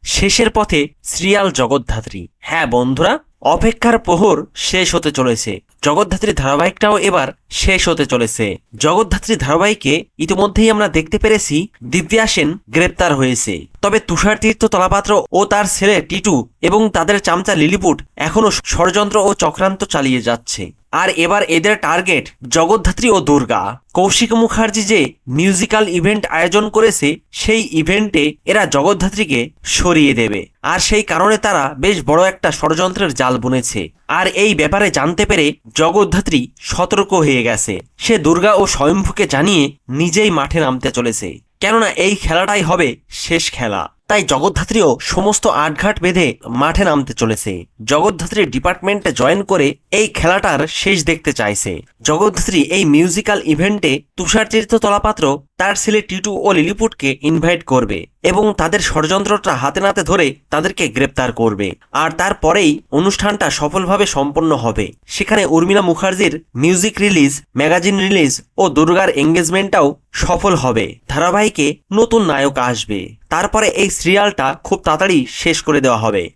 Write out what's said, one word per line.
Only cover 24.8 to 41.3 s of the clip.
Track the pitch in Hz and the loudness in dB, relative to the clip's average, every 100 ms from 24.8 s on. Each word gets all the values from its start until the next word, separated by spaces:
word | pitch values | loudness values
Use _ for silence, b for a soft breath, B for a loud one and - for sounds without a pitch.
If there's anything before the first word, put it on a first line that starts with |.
| 202 | 0
যে | 214 143 - - 135 | 0 0 -6 -6 0
মিউজিক্যাল | 185 185 208 214 214 175 | 0 0 0 0 0 0
ইভেন্ট | 175 214 - 160 | 0 0 -2 -2
আয়োজন | 175 196 214 214 | 0 0 0 2
করেছে, | 220 - 143 160 _ - | 2 2 -2 -4 _ -6
সেই | - 226 208 160 | 0 0 0 -2
ইভেন্টে | 156 196 214 170 147 151 - | 0 0 0 0 0 -4 -2
এরা | 208 180 | 0 2
জগদ্ধাত্রীকে | 139 160 196 190 208 185 131 123 _ - - | 2 2 2 -2 -2 -2 -2 -4 _ -6 -2
সরিয়ে | 180 160 143 120 | 2 4 4 2
দেবে। | 113 101 82 _ | -2 -4 -8 _
আর | - 175 - | -4 -2 0
সেই | 214 208 | 0 0
কারণে | 165 196 214 214 | 0 2 2 0
তারা | 180 135 139 | 0 -2 -2
বেশ | 175 190 123 | 0 0 2
বড় | 156 185 | 2 2
একটা | 185 170 147 | 2 -4 -2
ষড়যন্ত্রের | 151 156 185 190 190 123 | -2 0 -2 -2 -4 0
জাল | 127 127 | 0 0
বুনেছে। | 123 131 123 107 80 _ - 160 | 0 -2 -2 -6 -8 _ -4 -2
আর | 190 160 | 0 0
এই | 208 165 | 0 2
ব্যাপারে | 151 196 202 151 | 0 2 0 0
জানতে | 143 170 208 | -2 0 0
পেরে | 196 147 - - - | 2 0 -2 -10 0
জগদ্ধাত্রী | 160 196 190 175 - 143 123 _ - | 2 2 2 0 0 -2 -2 _ -8
সতর্ক | - 180 202 196 190 | -4 0 0 0 2
হয়ে | 147 131 117 | 2 2 0
গেছে। | 107 - 90 - _ | -2 -4 -6 -10 _
সে | - 220 151 | -2 2 2
দুর্গা | 170 196 202 | 2 4 2
ও | 202 | 2
স্বয়ম্ভুকে | - 143 190 190 - 196 | 2 2 2 -2 -2 -2
জানিয়ে | 139 175 185 139 - - 135 | 0 2 2 0 -4 -8 -4
নিজেই | 170 170 214 165 | 0 2 0 0
মাঠে | 135 165 | -2 0
নামতে | 143 127 135 123 | 0 0 -4 -2
চলেছে, | 120 110 95 | -4 -4 -8